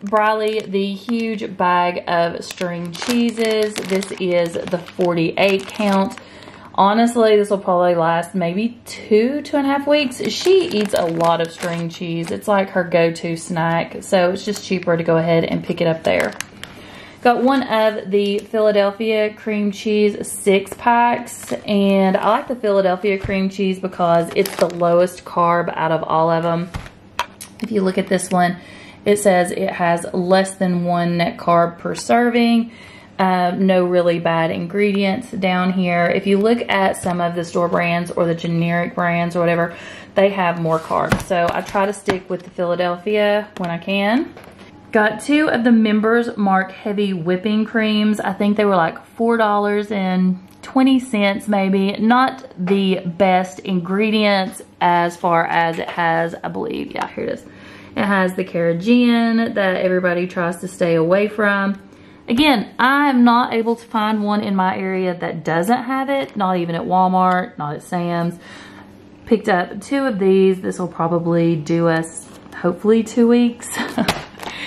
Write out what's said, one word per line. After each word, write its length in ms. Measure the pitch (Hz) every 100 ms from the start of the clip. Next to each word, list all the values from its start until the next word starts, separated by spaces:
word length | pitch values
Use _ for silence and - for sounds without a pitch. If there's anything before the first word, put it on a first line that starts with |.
Briley 560 | 202 214 214 220 214 220
the 320 | 214 196 196
huge 640 | 196 - 233 226 208 220 185
bag 460 | 180 180 175 175 -
of 340 | 170 170 175
string 460 | - - 180 175 175
cheeses. 840 | 170 - 240 233 220 226 220 214
This 360 | 214 180 190 196 -
is 360 | 185 175 170
the 240 | 165 - 175
forty-eight 920 | - - 175 170 165 - 196 196 -
count. 480 | - 208 196 196 - - - - - -
Honestly, 640 | - 196 220 233 240 220 214
this 140 | 202
will 80 | 196
probably 360 | 196 175 180
last 400 | 170 165 165 170
maybe 460 | 190 170 180 233 - -
two, 560 | - - 214 233 294
two 140 | 294 294
and 80 |
a 60 | 277
half 160 | 277 277
weeks. 340 | 294 277 - -
She 360 | - 359 381 339
eats 280 | 208 202
a 100 | -
lot 360 | 170 165 165 170
of 120 | 170
string 380 | - 180 170 170
cheese. 420 | - 175 165 170
It's 160 | 202 220
like 220 | 202 196
her 120 | 190
go-to 540 | 175 170 170 165 170 165
snack, 640 | - 175 165 165 - -
so 280 | - 190 175
it's 140 | 190
just 200 | - 202
cheaper 320 | - 180 180 170
to 80 |
go 120 | 170 165
ahead 280 | 165 165
and 180 | 165 165
pick 180 | - 170
it 60 | 170
up 160 | 160
there. 300 | - 92 - - - - - - - - - -
Got 220 | 247 233
one 180 | 247 269
of 480 | - 220 220 214 190
the 280 | 202 202 202
Philadelphia 920 | - 220 214 208 196 202 220 214 214
cream 380 | 214 - 208 208
cheese 580 | 196 220 214 208 202 -
six 440 | - - 196 196
packs, 800 | - - 240 240 240 240 - -
and 640 | - - 202 196 196 190 190
I 140 | 196
like 180 | 233 285
the 80 | 247
Philadelphia 600 | 214 196 190 185 208 196
cream 320 | - 196 190
cheese 300 | 190 190 185
because 500 | 185 - 175 170 170
it's 220 | - 185 -
the 180 | 170
lowest 500 | 170 175 170 180 -
carb 480 | - - 170 170 170 -
out 160 | 160
of 100 | 160
all 280 | - 160 165
of 140 | 165
'em. 240 | 170 170 180 - - - - - - - - -
If 100 | 208
you 120 | 208
look 140 | 190 185
at 120 | 190
this 200 | 185 -
one, 280 | 180 175 175 - - - -
it 160 | - 208
says 320 | 208 180 170
it 180 | 165 190
has 340 | - 170 170 -
less 420 | 185 180 190 190
than 300 | - 185 175
one 340 | 175 175 175 175
net 180 | 170 -
carb 420 | - 170 170 175
per 160 | 175
serving. 800 | 170 - 233 240 240 233 233 233 - - - - -
Uh, 320 | 185 185 180 185
no 280 | 190 185
really 340 | 180 180 175 170
bad 320 | 175 165 165
ingredients 800 | 190 170 196 208 196 196 185 -
down 420 | 208 185 180 185
here. 340 | 185 175 175 170
If 200 | - 196
you 120 | 196
look 300 | 214 240 -
at 280 | 196 190 -
some 240 | 185 175
of 160 | 170 175
the 80 |
store 240 | 170 185 175
brands 420 | 175 170 170 175
or 160 | - 170
the 80 |
generic 640 | 165 170 170 170 170 175 -
brands 400 | 175 170 170 175
or 20 |
whatever, 360 | 170 170 180 - - - - -
they 140 | 196
have 300 | 196 175 170
more 200 | 160 160
carbs. 420 | - - - 190
So 240 | - 180 170
I 80 | -
try 260 | 190 202 196
to 60 |
stick 360 | 208 - 190 -
with 140 | 180
the 80 | -
Philadelphia 960 | - 175 175 180 175 214 208 208 208 208 -
when 120 | 180
I 80 | 170
can. 560 | 180 196 202 240 339 - - - - - -
Got 300 | 220 214 220
two 280 | - 294 311
of 120 | 240
the 80 | 240
Members 680 | 226 220 214 220 233 240 -
Mark 360 | 202 190 190
Heavy 400 | - 220 202 202
Whipping 520 | 185 160 180 214 214
Creams. 540 | 214 226 214 214 214 208
I 140 | -
think 240 | 190 208 208
they 80 |
were, 100 | 208
like, 300 | 190 165 - -
four 300 | - 233 226
dollars 560 | 214 208 208 208 208
and 480 | 208 185 185 185 185 - -
twenty 360 | - 262 262 262
cents 480 | 247 208 202 196 208
maybe. 460 | 202 196 196 196
Not 520 | 202 220 247 262 - - -
the 440 | 180 196 190 180 180
best 540 | 165 190 185 185 -
ingredients 1040 | - 185 170 196 220 214 208 196 190 - - -
as 360 | 175 175 170 175
far 300 | 180 170 170
as 320 | 165 165 165
it 100 | -
has, 440 | - 170 165 170 175
I 60 | 170
believe, 420 | 180 - - -
yeah, 160 | - -
here 160 | -
it 80 | -
is. 100 | - - - - - -
It 100 | -
has 300 | 208 196 185
the 100 | 185
carrageenan 1080 | 185 170 170 170 202 247 247 233 233 226 226
that 220 | 208 190 185
everybody 500 | 185 185 180 175 180
tries 320 | 190 170 180
to 100 | 185
stay 280 | - 175 165
away 320 | 165 190 208
from. 520 | 214 208 202 196 196 - - - - -
Again, 400 | 233 302 233 - -
I 300 | 247 277 294
am 160 | 254
not 300 | 240 233 247
able 200 | 226 226
to 120 | 226 -
find 360 | 226 214 214
one 200 | 208 208
in 120 | 208
my 220 | 190 185 208
area 380 | 190 185 185
that 300 | 175 170 165
doesn't 400 | 160 165 180 247
have 260 | 240 269 269
it, 260 | 277 269 -
not 220 | 185 185
even 160 | 170
at 80 | 165
Walmart, 760 | - 180 185 185 185 180 185 -
not 200 | 147 156
at 60 |
Sam's. 560 | - 180 175 170 170 175 - - - - - - - -
Picked 240 | - 214 208
up 320 | 180 185 202
two 240 | - 277
of 140 | 269 202
these. 420 | 190 190 190 185
This 180 | 196 185
will 100 | 175
probably 680 | - 165 170 170 170 170 165
do 320 | 151 170 170
us, 400 | 165 160 - - - - -
hopefully, 460 | 175 180 208 226
two 260 | 220 - 233
weeks. 460 | 240 240 240 - - - -
<laughs> 180 | 185 - - - - -